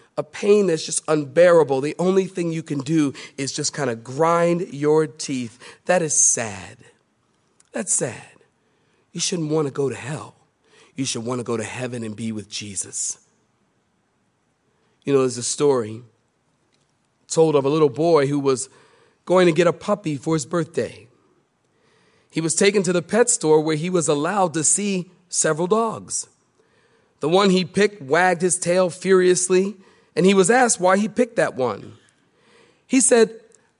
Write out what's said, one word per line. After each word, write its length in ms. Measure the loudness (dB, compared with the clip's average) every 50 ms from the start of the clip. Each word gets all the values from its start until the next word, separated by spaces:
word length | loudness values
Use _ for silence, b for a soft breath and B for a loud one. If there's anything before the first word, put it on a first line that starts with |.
| b b b
a 60 | -10 -10
pain 420 | -8 -8 -2 2 4 4 4 4
that's 180 | 2 0 -2 -4
just 200 | -6 -8 -6 -2
unbearable. 720 | -2 -2 -2 -2 0 4 6 6 8 8 6 4 4 0 -2
The 140 | -2 -4 -4 -2
only 260 | 0 0 2 2 0
thing 260 | -2 -4 -6 -4 -4
you 120 | -4 -6 -6
can 160 | -6 -6 -6
do 340 | -2 0 0 2 0 0 -2 B B B B
is 140 | -10 -8 -8
just 240 | -6 -6 -6 -6 -6
kinda 200 | -4 -4 -4 -4
grind 800 | -6 -10 -8 -2 0 2 2 2 2 2 2 0 0 -4 -6 -6
your 320 | -2 0 2 2 2 2
teeth. 540 | -2 -4 -10 -8 -6 -6 -6 -6 -8 -12 B B B B B _
That 160 | -2 0 0
is 140 | 0 -2 0
sad. 640 | 0 2 2 0 -2 -4 -6 -8 -12 -14 -16 -20 -20 -20 _ _ _ _ _ _ _ _ _ _ _ _ _ _ _ _ _
That's 200 | -10 -8 -6 -4 -4
sad. 440 | -4 -4 -6 -8 -12 -18 -20 -20 _ _ _ _ _ _ _ _ _ _ _ _ _ _ _ -10
You 60 | -8
shouldn't 300 | -6 -4 -4 -4 -4 -2
wanna 220 | -2 -2 -2 -4
go 180 | -4 -4 -4 -4
to 60 | -6
hell. 400 | -8 -10 -10 -12 -12 -12 -16 -20 _ _ _ _ b b b b b b b b
You 100 | -8 -8
should 200 | -6 -6 -8 -6
wanna 180 | -6 -6 -6 -6
go 140 | -6 -6
to 60 | -6 -6
heaven 400 | -8 -10 -10 -10 -8 -8 -8 -10
and 120 | -10 -10
be 160 | -8 -8 -8
with 180 | -8 -10 -12 -12
Jesus. 680 | -12 -12 -12 -12 -10 -12 -12 -10 -10 -10 -8 -8 -10 -12 _ _ _ _ _ _ _ _ _ _ _ _ _ _ _ _ _ _ _ _ _ _ _ _ _ _ _ _ _ _ _ _ _ _ _ _ -2
You 80 | 0
know, 100 | 2 2
there's 180 | 2 0 -2 -4
a 40 | -6
story 600 | -6 -2 0 2 2 2 0 -2 -6 -10 -14 -18 -20 _ _ _ _ _ _ _ _ _ _ _ _ _ _ _ _ _ _ _ _ _ _ _
told 280 | -2 0 2 2 4 4
of 100 | 2 2
a 40 | 2
little 200 | 2 2 2 2
boy 380 | 2 0 2 2 4 4 2
who 120 | 2 0 0
was 300 | 0 0 0 -2 -4 b b b b b b b b b b b _
going 220 | 2 4 4 4
to 40 | 4
get 160 | 4 4 2
a 60 | 2 0
puppy 420 | -2 -4 -4 -4 -4 -4 -6 -8
for 200 | -6 -4 -2 -2
his 100 | -2 -4
birthday. 600 | -4 -4 -4 -4 -4 -4 -4 -4 -4 -8 -14 -20 _ _ _ _ _ _ _ _ _ _ _ _ _ _ _ _ _ _ _ _ _ _ _ _ _
He 100 | -6 -4
was 160 | -4 -2 0
taken 280 | 2 2 2 2 2 0
to 100 | 0 0
the 80 | -2
pet 280 | -2 0 0 2 2 2
store 300 | 0 0 2 4 4 4
where 160 | 4 0 -2
he 140 | -4 -2 -2
was 180 | -2 0 0
allowed 460 | 0 0 0 -2 -2 0 0 0 0 0
to 100 | -2 0
see 460 | 0 0 0 -2 -2 -4 -4 -6 -8 _ _ _
several 400 | _ -4 -2 -2 0 0 -2 -2
dogs. 600 | 0 0 0 0 -2 -4 -8 -10 -10 -10 -10 -10 -12 _ _ _ _ _ _ _ _ _ _ _ _ _ _ _ _ _ _
The 80 | -2
one 220 | 0 2 4 4 4
he 160 | 4 2 0
picked 360 | -2 0 0 0 0 0 -6
wagged 400 | -4 0 2 2 4 2 2 0
his 160 | 0 -2 -2
tail 320 | -2 -2 0 0 2 0 0
furiously, 840 | -2 -4 0 2 4 4 4 4 2 2 2 2 2 2 2 0 -4 b b b b b b b b
and 100 | 2 4
he 80 | 4 6
was 160 | 4 4 4
asked 300 | 4 4 4 2 2 0
why 180 | 2 2 2
he 120 | 2 0 -2
picked 260 | 0 -2 -2 0 0
that 200 | -2 -2 -2 -2
one. 420 | -2 -4 -4 -4 -6 -10 -18 -20 -20 _ b b b b b b b b b b b b b b b b
He 140 | -2 0 0
said, 400 | 2 4 4 4 4 2 0 -6 -20 b b b b b b _